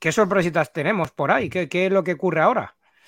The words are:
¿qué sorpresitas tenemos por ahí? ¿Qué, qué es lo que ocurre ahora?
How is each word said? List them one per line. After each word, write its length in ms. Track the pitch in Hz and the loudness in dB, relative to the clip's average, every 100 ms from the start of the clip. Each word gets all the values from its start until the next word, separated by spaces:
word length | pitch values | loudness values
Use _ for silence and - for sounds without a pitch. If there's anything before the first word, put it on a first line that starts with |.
¿qué 120 | 160 | -2
sorpresitas 600 | 185 196 196 170 165 151 | 2 2 2 0 0 -2
tenemos 380 | 165 147 214 156 | -2 -2 -2 -4
por 200 | - 143 | -4 0
ahí? 200 | 139 131 | 0 -2
¿Qué, 180 | 185 160 | -4 -4
qué 180 | 180 185 | -2 0
es 60 | |
lo 100 | 190 | 0
que 80 | 170 | 0
ocurre 280 | 170 185 151 | -2 -2 2
ahora? 360 | 175 240 101 - _ _ | 2 2 -4 -12 _ _